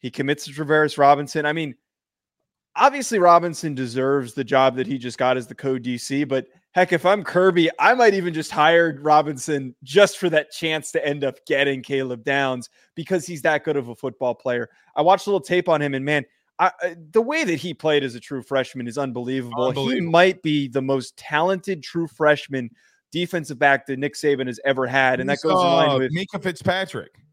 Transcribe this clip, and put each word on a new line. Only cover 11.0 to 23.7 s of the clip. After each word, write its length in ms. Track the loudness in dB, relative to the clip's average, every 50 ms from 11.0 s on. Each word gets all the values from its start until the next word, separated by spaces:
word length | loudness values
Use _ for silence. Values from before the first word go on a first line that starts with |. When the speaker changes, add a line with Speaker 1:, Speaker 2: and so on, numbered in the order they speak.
| -2
Speaker 1:
end 180 | -2 -2 -2 -4
up 140 | -4 -4 -6 _
getting 360 | -4 0 0 0 0 0 -4
Caleb 420 | -6 -4 -4 -4 -2 -4 -6 -6 -4
Downs 440 | -2 0 0 0 0 -2 -6 -8 -14 _ _ _ _ _
because 320 | -12 -6 -4 -4 -4 -4
he's 140 | -6 -12 -4
that 220 | -2 0 0 0 -2
good 120 | -2 -4
of 120 | -4 -4 -6
a 60 | -12
football 400 | _ -10 -10 -8 _ -4 -4 -4
player. 340 | _ _ -4 -4 -4 -4 -8 _ _ _ _ _
I 60 | 0
watched 260 | 4 4 4 4 2
a 40 | -2
little 100 | -2 -2
tape 300 | -2 0 -2 -2 2 2
on 100 | 0 0
him, 140 | 0 -2 -4
and 100 | -4 -2
man, 220 | -2 -2 -2 -2 _ _ _ _ _ _ 0
I, 120 | 0 0 0 -2
I, 140 | -8 -8 -8 -10 -20 -2
the 100 | 0 0
way 220 | 0 0 -2 -2 -2
that 120 | -2 -4
he 180 | -4 -6 -10 -10
played 280 | _ -2 0 0 0 0
as 100 | -2 -10
a 60 | -12
true 220 | -14 -10 -12 -12
freshman 440 | -8 _ -2 -2 -2 -2 -8 -10 -10
is 120 | -8 -6 -6
unbelievable. 640 | -6 -6 -6 -8 -6 -6 -6 -6 -6 -6 -4 -2 -2
He 40 | -2
Speaker 2:
Unbelievable. 420 | -2 -2 -2 -2 -2 -2 -2 2
Speaker 1:
might 320 | 4 6 6 4 2 -2
be 260 | _ -2 -2 -2 -2 -2
the 140 | -4 -4
most 340 | -2 0 -2 -2 -4 -8 _
talented 680 | -20 -12 -4 -2 0 0 0 -2 -4 -4 -8 -8 -8
true 240 | -10 -8 -6 -6 -6
freshman 640 | -6 _ _ 2 2 2 2 0 -8 -6 -6 -6 -8 _ _ _ _ _ _ _ _
defensive 460 | -6 -6 -6 -4 -4 -8 -6 -8 -4 0
back 280 | 2 2